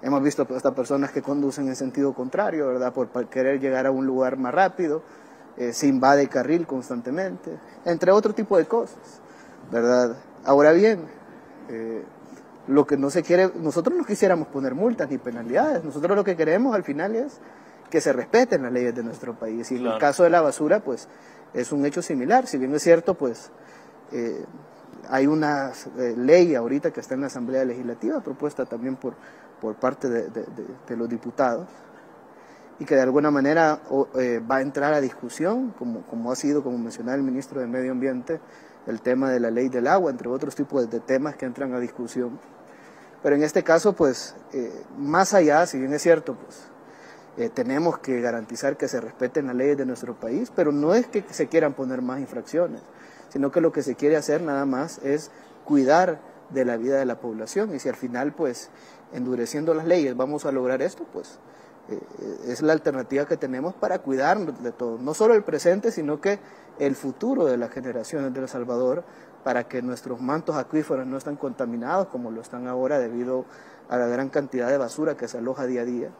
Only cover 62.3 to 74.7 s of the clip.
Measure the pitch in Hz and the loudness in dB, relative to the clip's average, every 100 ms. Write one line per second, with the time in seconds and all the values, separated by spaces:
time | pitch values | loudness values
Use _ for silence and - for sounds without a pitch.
62.3 | - 120 123 151 156 156 135 117 135 147 | -10 -8 -2 2 2 0 -4 -2 -2 -2
63.3 | 160 139 127 156 - - 180 - 131 139 | -2 -4 -4 -6 -4 -2 -2 -2 0 2
64.3 | 202 170 117 120 - 120 113 127 156 214 | 2 0 -6 -10 -6 -6 -6 -6 2 6
65.3 | 226 208 156 175 190 226 220 151 147 196 | 6 4 0 2 2 0 -2 -4 -2 -2
66.3 | 202 - - - - 143 135 139 127 226 | -4 -6 -20 -20 -4 -2 -2 -6 -6 -2
67.3 | 269 160 123 117 - 127 117 110 160 135 | 2 2 2 -2 -8 -8 -8 -6 -6 -4
68.3 | 131 131 135 123 120 127 151 - - - | -6 -8 -8 -4 0 0 0 -6 -20 -20
69.3 | - - 123 117 127 123 123 - 120 127 | -10 -4 -2 -2 -6 -6 -8 -8 -8 -4
70.3 | 151 170 156 127 156 151 135 131 131 147 | -4 -2 -4 -2 -2 -2 -4 -4 -8 -8
71.3 | 143 143 123 123 117 120 185 190 127 117 | -6 -8 -4 -6 -4 -2 -2 -2 -6 -8
72.3 | 113 113 123 123 127 131 147 117 120 123 | -10 -12 -12 -8 -2 0 0 0 -4 -2
73.3 | 131 127 - - - - 123 120 123 135 | -4 -6 -16 -20 -20 -6 -2 0 -2 -2
74.3 | 147 143 127 120 | -4 -4 -4 0